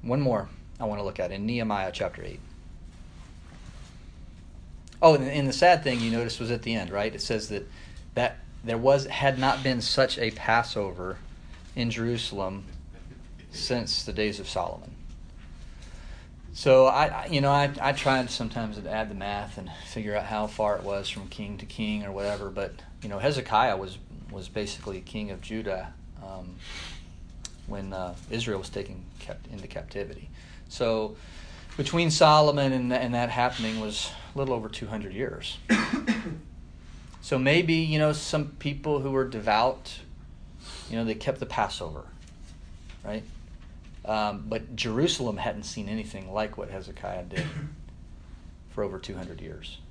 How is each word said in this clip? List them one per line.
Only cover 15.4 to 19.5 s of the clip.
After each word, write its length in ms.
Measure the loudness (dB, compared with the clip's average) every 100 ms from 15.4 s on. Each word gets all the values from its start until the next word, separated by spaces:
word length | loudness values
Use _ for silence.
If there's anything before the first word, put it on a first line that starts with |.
| -14 -14 -14 -14 -14 -12 -12 -14 -14 -16 -12
So 320 | 0 10 12 12
I, 360 | 8 4 2
I, 40 | 0
you 140 | 4
know, 120 | 6
I, 180 | 6 4 2
I 120 | 2
tried 380 | 2 4 4 2
sometimes 480 | -2 -4 -2 -4 -6
to 120 | -4
add 200 | -2 -2
the 40 |
math 440 | -4 -4 -4 -4